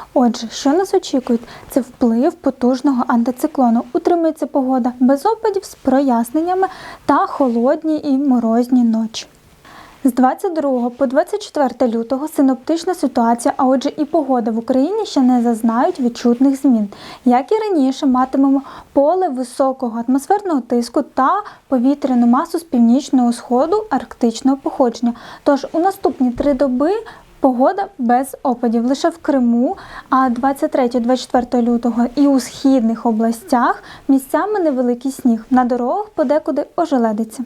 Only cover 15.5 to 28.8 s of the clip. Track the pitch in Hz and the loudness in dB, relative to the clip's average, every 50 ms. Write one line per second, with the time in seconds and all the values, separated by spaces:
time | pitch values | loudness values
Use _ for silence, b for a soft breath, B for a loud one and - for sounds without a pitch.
15.5 | 233 220 233 233 226 240 285 370 359 - 247 240 240 - - 240 240 240 262 277 | 0 0 0 0 2 2 0 0 0 -2 -2 -2 -2 0 0 0 2 4 2 2
16.5 | 269 262 - 277 240 220 208 196 B B B B B B B 247 247 254 277 - | 2 2 2 2 2 2 0 -2 B B B B B B B 2 2 2 2 0
17.5 | 415 440 440 415 381 311 262 262 262 - 311 269 247 254 254 254 - 277 277 277 | -2 -2 0 0 0 2 2 0 0 0 0 2 2 2 0 0 2 2 2 4
18.5 | 269 277 269 B B B B - - 285 277 302 349 370 370 339 254 247 254 247 | 2 2 0 B B B B -2 0 2 4 4 2 2 0 0 -2 -4 -6 -6
19.5 | - - 277 269 262 262 262 233 214 233 233 254 254 277 - - 392 403 415 370 | -2 -2 0 0 0 -2 -6 -6 -6 -4 -2 0 0 0 2 0 0 0 0 -2
20.5 | 320 262 233 - 247 240 233 - - 311 269 - - - 262 294 359 403 415 B | -2 -2 -2 0 -2 -2 -2 0 -2 -2 -2 -2 -2 0 0 2 0 0 -4 B
21.5 | B B B - 277 254 233 269 285 285 285 269 254 240 240 240 240 269 330 - | B B B -2 -2 2 2 2 0 0 0 0 2 4 4 4 4 2 2 0
22.5 | - 330 - - - 240 233 226 240 277 294 - - 254 247 240 233 - - - | -4 -6 -4 -2 2 4 4 6 4 4 2 2 2 2 2 2 0 -2 -4 -2
23.5 | 247 247 294 320 392 427 440 - 285 254 233 - - - - 233 226 - - 262 | 0 0 2 2 0 -2 -2 -2 -4 -4 -4 -8 -4 -2 0 0 0 0 0 0
24.5 | 277 277 - 311 - - 269 240 226 - - 233 233 B B B B B - - | 0 0 -2 -4 -2 0 0 0 0 -2 -2 -4 -4 B B B B B 0 0
25.5 | 285 262 - - - 320 339 392 381 - - 359 262 - 262 247 233 - 269 285 | 0 0 -2 -4 -2 0 0 0 0 0 -2 -2 0 0 0 0 0 0 0 0
26.5 | 285 254 285 269 254 247 285 330 403 453 440 B B B B - - - - 269 | 0 2 0 0 0 0 0 0 0 -2 -6 B B B B -20 -4 0 0 2
27.5 | 254 233 262 330 381 403 392 - - - 247 226 240 247 269 262 - - - 277 | 2 2 2 2 2 0 -4 -8 -6 -4 0 2 2 2 0 -4 -8 -6 -4 -4
28.5 | 240 240 - 233 220 233 | -2 -2 -2 0 0 0